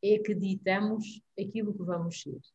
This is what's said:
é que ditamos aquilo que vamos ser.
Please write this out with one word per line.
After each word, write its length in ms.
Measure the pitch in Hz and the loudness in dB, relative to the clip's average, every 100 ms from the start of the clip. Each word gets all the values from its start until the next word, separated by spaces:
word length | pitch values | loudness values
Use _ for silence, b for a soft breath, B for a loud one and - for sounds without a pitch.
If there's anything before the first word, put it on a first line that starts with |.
é 160 | 196 214 | 6 4
que 160 | 214 | 4
ditamos 880 | 190 190 190 - 190 214 220 214 - _ - | 0 0 0 2 2 2 0 -4 -12 _ -8
aquilo 360 | 190 220 208 | -6 -2 -4
que 80 | 202 | -4
vamos 400 | 175 175 170 170 | -2 -2 -2 -6
ser. 180 | 151 131 - | -10 -12 -14